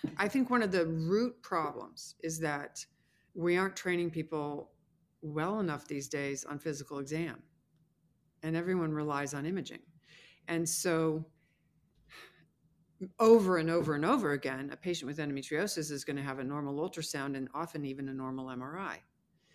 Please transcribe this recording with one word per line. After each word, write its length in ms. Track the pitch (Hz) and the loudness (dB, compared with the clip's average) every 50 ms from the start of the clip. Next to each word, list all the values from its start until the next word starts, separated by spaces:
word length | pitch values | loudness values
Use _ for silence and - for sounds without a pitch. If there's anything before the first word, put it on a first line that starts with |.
| - - - | -6 -6 0
I 100 | - 202 | 2 0
think 220 | 214 - 269 247 - | 2 4 2 2 4
one 140 | 247 240 220 | 4 2 4
of 80 | 190 | 4
the 140 | 185 180 165 | 4 4 2
root 560 | 160 165 160 160 165 196 220 240 247 - - | 2 2 0 2 2 4 4 2 0 -2 -8
problems 720 | - - 190 165 156 147 - 113 101 - - - - - - - | -8 -2 -2 0 0 -2 -4 -8 -12 -14 -14 -16 -18 -18 -14 -8
is 180 | - 165 160 160 | -6 -6 -4 -2
that 460 | 160 151 147 143 143 - - - - _ _ _ _ _ _ _ _ _ - | -2 -2 -2 -2 -6 -10 -12 -14 -16 _ _ _ _ _ _ _ _ _ -8
we 240 | 185 165 175 175 | -2 2 4 4
aren't 180 | 185 190 196 190 | 4 2 0 -2
training 360 | - - 185 175 175 175 170 | -4 -2 0 0 0 0 -2
people 600 | 165 160 156 - 160 151 147 147 147 147 160 - _ _ _ _ _ _ _ _ _ - | -2 -4 -4 -2 -2 -2 -2 -2 -4 -6 -10 -12 _ _ _ _ _ _ _ _ _ -12
well 380 | - 151 147 156 160 185 208 220 | -10 -6 -2 -2 0 0 0 0
enough 280 | 196 165 147 139 - | 0 0 -2 -4 -6
these 200 | - 147 139 135 | -8 -8 -8 -6
days 380 | - 151 143 143 139 139 131 - | -4 -4 -2 -2 -2 -4 -4 -6
on 120 | - 147 | -8 -8
physical 420 | 139 - 160 143 143 139 - 147 139 | -6 -6 -6 -6 -6 -8 -8 -8 -8
exam, 440 | 139 135 156 160 170 151 113 - - _ _ _ _ _ _ _ _ _ _ _ _ _ _ _ _ _ _ - | -6 -4 -4 -4 -4 -4 -6 -10 -16 _ _ _ _ _ _ _ _ _ _ _ _ _ _ _ _ _ _ -8
and 140 | - 160 160 | -4 -2 -2
everyone 360 | 165 170 185 185 180 165 156 | 0 2 2 2 2 2 2
relies 420 | 151 151 151 151 143 139 143 131 143 | 0 0 0 0 0 -2 -2 -2 -4
on 120 | 143 143 | -4 -2
imaging. 360 | 160 190 185 131 - - - - - - - _ _ - - - - - _ - | -2 -2 -2 -4 -6 -12 -16 -18 -20 -20 -20 _ _ -20 -20 -20 -20 -20 _ -6
And 200 | - 170 165 165 | -2 -2 0 0
so 580 | 160 - - - 180 165 160 160 160 156 160 160 - _ _ _ _ _ _ _ _ _ _ _ _ _ _ _ - - - - - _ - - _ _ _ _ _ _ _ _ _ _ - 185 190 - - | 0 -2 0 2 2 2 4 4 2 2 0 -4 -8 _ _ _ _ _ _ _ _ _ _ _ _ _ _ _ -20 -20 -20 -20 -20 _ -20 -20 _ _ _ _ _ _ _ _ _ _ -14 -14 -8 0 6
over 380 | 226 226 226 226 196 185 185 | 10 10 12 10 10 6 4
and 120 | 165 160 165 | 4 4 4
over 260 | 165 175 147 156 147 | 4 4 4 2 2
and 100 | 143 156 | 2 4
over 260 | 196 277 262 202 147 | 4 4 4 4 2
again, 380 | 143 135 - 135 131 131 139 139 | 2 2 0 -2 -4 -4 -6 -8
a 60 | 135 | -8
patient 300 | - - 180 175 160 135 | -6 -4 -4 -4 -2 -4
with 100 | 151 147 | -6 -4
endometriosis 760 | 160 151 143 139 139 131 - 151 151 202 202 - 165 147 123 | -4 -4 -4 -4 -4 -4 -2 -2 0 0 0 -2 -4 -4 -4
is 140 | 143 135 - | -6 -6 -6
gonna 160 | 147 139 143 | -4 -4 -4
have 180 | 139 143 131 139 | -4 -4 -4 -4
a 40 | 127 | -4
normal 320 | 135 143 147 143 139 139 | -4 -4 -4 -4 -4 -2
ultrasound 600 | 147 160 185 - 165 156 - - 143 139 143 139 | -2 -4 -4 -4 -6 -8 -6 -4 -4 -4 -4 -4
and 140 | 135 131 120 - | -6 -6 -6 -6
often 320 | 147 170 165 - 151 143 | -6 -6 -6 -6 -6 -6
even 220 | 135 135 139 139 | -6 -6 -6 -6
a 60 | 135 135 | -6 -6
normal 360 | 135 131 131 131 135 131 131 | -6 -6 -6 -6 -6 -8 -8
M 120 | 127 123 | -8 -8
R 180 | 127 139 160 185 | -8 -8 -8 -8
I. 220 | 196 147 85 - - _ _ _ _ _ _ _ _ _ | -8 -8 -8 -10 -14 _ _ _ _ _ _ _ _ _